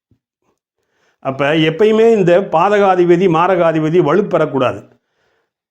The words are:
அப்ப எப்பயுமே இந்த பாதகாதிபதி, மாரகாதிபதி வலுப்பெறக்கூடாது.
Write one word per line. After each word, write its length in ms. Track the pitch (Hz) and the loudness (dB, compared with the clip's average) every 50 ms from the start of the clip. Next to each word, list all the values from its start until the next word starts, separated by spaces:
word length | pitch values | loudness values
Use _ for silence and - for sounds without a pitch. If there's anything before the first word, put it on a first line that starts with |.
| _ _ _ _ _ _ _ _ _ _ _ _ _ _ _ _ _ _ _ _ _ _ _ _ - - | _ _ _ _ _ _ _ _ _ _ _ _ _ _ _ _ _ _ _ _ _ _ _ _ -10 -8
அப்ப 180 | 127 127 143 139 156 165 156 160 | -6 -4 -2 -2 0 0 0 -2
எப்பயுமே 380 | 156 160 214 214 220 220 220 226 226 | 0 0 0 0 2 2 2 2 2
இந்த 160 | 208 180 170 175 190 196 190 - | 2 2 2 2 0 0 0 -2
பாதகாதிபதி, 720 | 156 175 202 208 202 202 190 185 180 175 175 175 170 196 185 160 | 0 0 0 0 0 0 0 2 2 2 2 2 2 2 0 0
மாரகாதிபதி 640 | 160 175 185 190 175 170 165 160 160 156 156 160 180 156 143 | 0 0 0 0 0 0 0 0 -2 -2 -2 0 0 0 0
வலுப்பெறக்கூடாது. 760 | 156 202 202 170 175 165 156 147 135 131 127 117 98 101 - - _ _ _ _ _ _ _ _ _ _ _ _ _ _ _ _ | 0 0 -2 -2 -2 -2 -2 -2 -2 -2 -2 -2 -4 -6 -14 -20 _ _ _ _ _ _ _ _ _ _ _ _ _ _ _ _